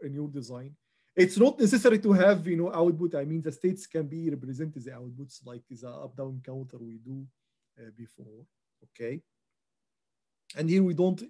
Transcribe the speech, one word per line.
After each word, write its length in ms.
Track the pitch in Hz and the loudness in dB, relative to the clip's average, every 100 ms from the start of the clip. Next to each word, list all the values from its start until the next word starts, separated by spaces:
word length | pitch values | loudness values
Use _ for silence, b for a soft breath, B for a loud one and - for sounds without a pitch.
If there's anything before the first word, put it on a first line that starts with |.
in 100 | 139 | -10
your 160 | 139 147 | -8 -8
design. 480 | 139 120 123 135 147 _ _ _ 180 | -10 -12 -14 -14 -20 _ _ _ 2
It's 220 | 180 202 | 4 6
not 200 | 254 285 | 4 6
necessary 420 | 214 240 247 214 | 4 6 6 4
to 120 | 208 | 4
have, 340 | 190 196 190 165 | 6 6 4 0
you 100 | 165 | -2
know, 140 | 175 | 0
output. 440 | 165 175 160 175 | 2 2 2 -2
I 100 | 147 | -2
mean, 160 | 143 160 | -4 -4
the 120 | 156 | -6
states 340 | 151 185 190 - | -2 -2 -2 -6
can 200 | 160 147 | -6 -6
be 220 | 160 165 | -6 -6
represented 560 | 139 127 131 160 147 | -6 -8 -8 -8 -10
the 60 | 123 | -14
outputs 500 | 123 123 123 139 - 123 | -14 -16 -16 -18 -18 -18
like 160 | 120 - | -20 -18
the 180 | 117 123 | -18 -16
up-down 540 | 139 139 127 135 131 | -16 -16 -10 -10 -10
counter 320 | 131 131 131 120 | -10 -12 -12 -16
we 200 | 117 113 | -16 -16
do, 260 | 120 135 135 _ _ _ _ _ | -14 -14 -16 _ _ _ _ _
uh, 100 | 113 113 | -20 -20
before, 480 | 113 - 107 110 - _ _ _ | -20 -20 -20 -20 -20 _ _ _
okay? 380 | _ - 117 156 - _ _ _ _ _ _ _ _ _ _ _ - 151 | _ -12 -10 -10 -14 _ _ _ _ _ _ _ _ _ _ _ -14 -4
And 120 | 160 | 2
here 140 | 190 | 4
we 120 | 185 | 4
don't, 280 | 156 185 185 | 2 0 0